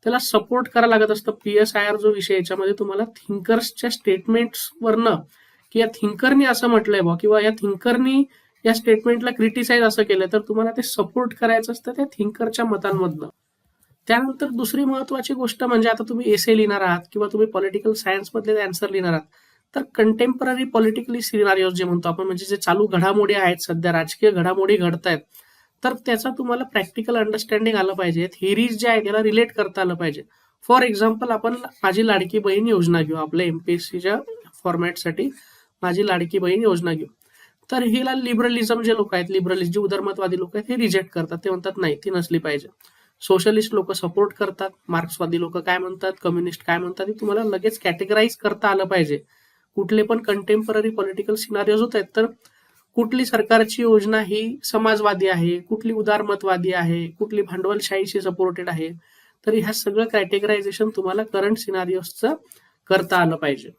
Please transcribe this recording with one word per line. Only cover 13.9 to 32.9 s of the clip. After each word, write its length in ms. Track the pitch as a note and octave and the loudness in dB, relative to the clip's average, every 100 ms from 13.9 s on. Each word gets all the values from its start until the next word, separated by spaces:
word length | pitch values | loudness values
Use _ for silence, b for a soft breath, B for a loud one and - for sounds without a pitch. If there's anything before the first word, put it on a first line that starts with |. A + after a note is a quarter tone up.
| _ - | _ 0
त्यानंतर 400 | A#3 C4+ C4 C#4+ | 0 0 -4 -6
दुसरी 380 | A#3+ B3 C#4 C#4 | -4 -4 0 0
महत्त्वाची 480 | C4 C4+ C4+ A#3+ | -2 -4 -6 -6
गोष्ट 300 | C4 A#3+ - | -4 -4 -4
म्हणजे, 260 | B3 A#3 A3+ | 0 2 2
आता 140 | A3+ A3 | 0 -4
तुम्ही 220 | A#3 A#3+ | -4 0
एसे 260 | G#3 - A3 | 2 4 4
लिहिणार 240 | G#3 G3+ | 4 2
आहात 200 | F#3+ F3 F3 | 0 0 -2
किंवा 160 | G#3 G#3 | -4 -2
तुम्ही 200 | G#3+ A3 | 0 0
पॉलिटिकल 460 | G3 G3 G3+ A3 | 2 -2 -2 -2
सायन्समधले 680 | G#3+ - G3 G3+ A3+ G#3 G#3+ | -2 -2 -2 -2 -6 0 0
आन्सर 280 | G3 F3+ G3+ | 0 -4 -4
लिहिणार 220 | F#3+ F3+ | -2 0
आहात, 160 | D#3+ D#3 b b b b C#4 | -2 -4 b b b b -8
तर 80 | C#4 - | -6 2
कंटेम्पररी 680 | A3 A3 B3 B3+ B3+ B3+ | 2 4 0 0 -2 -2
पॉलिटिकली 580 | C4 A#3 A3 A3 A#3+ A#3+ | 0 2 2 0 -6 -6
सिनारिओज 520 | A3+ G#3+ G3+ F#3+ F#3 | -4 0 2 4 2
जे 100 | F3+ | 0
म्हणतो 240 | F3+ F3 E3+ | -2 0 -2
आपण, 160 | E3 | -4
म्हणजे 220 | F#3+ F3+ F#3+ | -4 -6 -4
जे 120 | G3+ | -4
चालू 300 | F3 F3+ G#3 | 0 2 2
घडामोडी 460 | F#3+ F#3 G3+ G3+ | 2 2 2 2
आहेत, 240 | G3+ F#3 F3 | 2 2 0
सध्या 300 | - E3 F3 | -4 -2 0
राजकीय 400 | E3 D#3+ - G#3+ | 0 -2 2 2
घडामोडी 460 | F#3+ E3+ F#3 F#3+ G#3 | 4 0 2 2 2
घडतायत, 420 | F3 E3+ F#3 D#3 - b b b b _ | 2 0 -2 -4 -6 b b b b _
तर 100 | B3+ B3 - | -4 -4 -2
त्याचा 240 | A3+ C4+ B3 | -2 -2 -6
तुम्हाला 260 | B3 A#3+ | -4 -4
प्रॅक्टिकल 540 | B3+ G#3+ F#3+ - A3 A#3+ | -2 -4 -4 -6 -2 -2
अंडरस्टँडिंग 580 | G#3+ G#3+ - G#3+ A3 G#3+ | 0 -2 -2 0 0 2
आलं 180 | F#3+ | 0
पाहिजे. 340 | F#3+ F3+ E3 E3+ | 0 -2 0 -4
थिअरीज 520 | - F#3+ G3+ A#3+ A3 | -4 -2 2 0 0
ज्या 120 | A#3 | 2
आहेत, 120 | A3+ | 2
त्याला 200 | G#3 G#3+ | 2 0
रिलेट 280 | G#3+ G#3+ A3+ | 2 2 2
करता 300 | - G3 F#3+ | 0 -4 -2
आलं 120 | F#3 | -2
पाहिजे. 300 | E3+ E3+ D3 - _ _ _ - | -2 -4 -6 -14 _ _ _ 2
For 120 | B3 | 4
example, 480 | B3 G3+ A3 A3 A#3+ | 4 2 0 0 -2
आपण 240 | A3 A3+ A#3+ - _ | -2 -2 -6 -12 _
माझी 240 | G3 F#3+ A3+ | 0 2 2
लाडकी 320 | G3 F#3 G#3+ | 2 0 -2
बहीण 280 | G3+ G3 A3+ | 0 0 2
योजना 340 | G#3 E3+ | 2 4